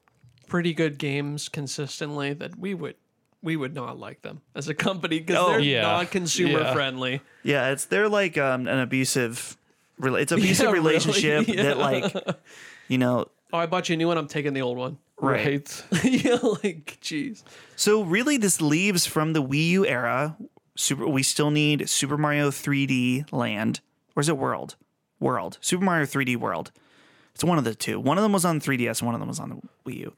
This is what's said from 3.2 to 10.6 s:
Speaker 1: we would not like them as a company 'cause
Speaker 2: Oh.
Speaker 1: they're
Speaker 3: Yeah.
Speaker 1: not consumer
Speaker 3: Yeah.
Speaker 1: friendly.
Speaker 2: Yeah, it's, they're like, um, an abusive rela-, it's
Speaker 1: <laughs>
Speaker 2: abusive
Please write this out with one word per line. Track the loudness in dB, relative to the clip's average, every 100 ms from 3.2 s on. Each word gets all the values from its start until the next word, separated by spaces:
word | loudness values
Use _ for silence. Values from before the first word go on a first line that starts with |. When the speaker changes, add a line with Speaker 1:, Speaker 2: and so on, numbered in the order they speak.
| _ _
Speaker 1:
we | -6 -4
would | -4
not | -6 -10 -10
like | -14 -14
them | -16 -16 -14
as | -10 -6
a |
company | -2 -2 -2 -2 -2
'cause | 0 2
Speaker 2:
Oh. | 4
Speaker 1:
they're | 4
Speaker 3:
Yeah. | 4 2
Speaker 1:
not | 2 2 0
consumer | -2 -2 0 2 2
Speaker 3:
Yeah. | 2
Speaker 1:
friendly. | 0 -2 -2 -2 -4 -8 _
Speaker 2:
Yeah, | 0 2 2
it's, | -2 -2
they're | 0 2
like, | 2 0 0
um, | 0 0 0
an | 0
abusive | 0 0 0 0 -2 -4 -12 -16 _ _ _ -6
rela-, | -2 0
it's | 2
Speaker 1:
<laughs> |
Speaker 2:
abusive | 2 4 4